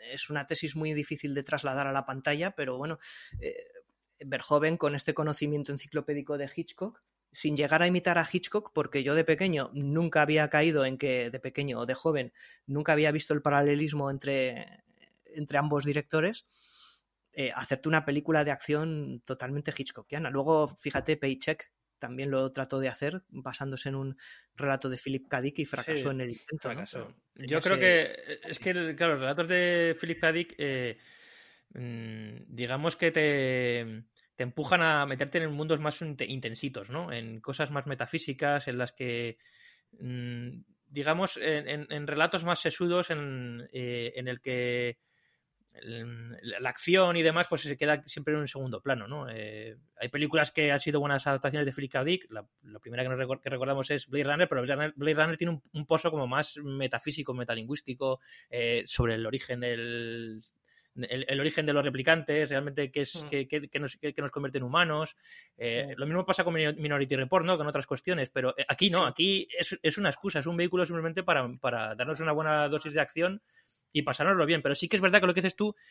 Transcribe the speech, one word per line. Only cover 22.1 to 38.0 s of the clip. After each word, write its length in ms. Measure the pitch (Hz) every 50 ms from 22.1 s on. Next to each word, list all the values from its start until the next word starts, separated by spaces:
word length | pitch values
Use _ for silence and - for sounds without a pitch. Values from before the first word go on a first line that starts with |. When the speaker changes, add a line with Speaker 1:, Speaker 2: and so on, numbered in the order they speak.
| 123 127 135 139
Speaker 1:
lo 180 | 135 131 131 135
trató 280 | 135 139 131 127 - 135
de 80 | 135 131
hacer, 340 | 120 - 139 147 175 185 - _
basándose 600 | - 139 131 131 123 - 135 139 135 127 - 139
en 60 | 135
un 240 | 135 135 135 131 - - - - - _ _ _
relato 320 | - 139 139 135 131 - 135
de 100 | 127 123
Philip 300 | - 135 135 131 135 -
K. 120 | - 131
Dick 200 | 127 143 143 -
y 40 | 151
fracasó 320 | - - 139 120 - 156
Speaker 2:
Sí, 120 | 147 131 139
Speaker 1:
en 120 | 135 131
el 100 | 127 120
intento, 360 | 117 113 - - 160 156 - 139
¿no? 60 | 113
Speaker 2:
fracasó. 400 | 143 196 - - 127 113 101 - _ _ _
Speaker 1:
Pero 140 | _ - 135 127
Speaker 2:
Yo 120 | 147 160
Speaker 1:
tenía 0 |
Speaker 2:
creo 140 | - 185 190
Speaker 1:
ese 40 | - 190 185 175 165 156 - - - -
Speaker 2:
que, 60 | -
eh, 80 | 151 -
es 160 | - 160 160 -
que, 120 | - 190
el, 260 | 180 180 170 160 151
claro, 160 | 139 170 170
los 80 | 151 135
relatos 260 | 131 131 143 160 170
de 500 | 165 180 180 180 175 175 170 170 165 160 165
Philip 200 | - 165 165 -
K. 120 | - 160
Dick, 220 | 160 170 175 170 - -
eh, 400 | 147 143 135 131 123 120 110 - - - - - - - - - - - - _ _ _ -
mm, 640 | - 123 120 117 113 113 113 110 110 110 107 113 123 - -
digamos 480 | 120 117 123 120 131 135 151 170 165
que 140 | - 170 165
te, 920 | 160 165 151 151 147 139 135 127 127 127 127 123 120 120 117 113 110 110 113 _ _ _ _ _ _
te 80 | -
empujan 400 | 127 123 120 - 147 131 180 175
a 240 | 165 160 156 147 143
meterte 320 | 139 135 131 - - - 175
en 140 | 165 156
mundos 260 | 147 143 156 156 165 147
más 200 | 151 151 151 -
inte-, 240 | 170 156 143 131 127
intensitos, 640 | - 131 131 127 117 113 - - 139 131 120 98 107
¿no? 220 | 127 156 175 170
En 280 | 135 117 113 113 113 113
cosas 300 | - - 135 - 156 131
más 160 | 143 143 131
metafísicas, 800 | 147 139 123